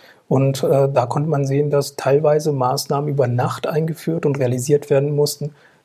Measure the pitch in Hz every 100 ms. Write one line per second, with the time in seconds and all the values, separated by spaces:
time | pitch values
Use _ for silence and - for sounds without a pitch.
0 | - _ _ 131 135 135 - 135 139 139
1 | 123 143 156 143 139 139 147 143 139 -
2 | 135 143 156 151 156 139 123 139 - 143
3 | 147 139 127 120 139 - - 156 160 151
4 | - 165 151 139 123 123 131 143 - 139
5 | 143 143 147 - 147 - _ _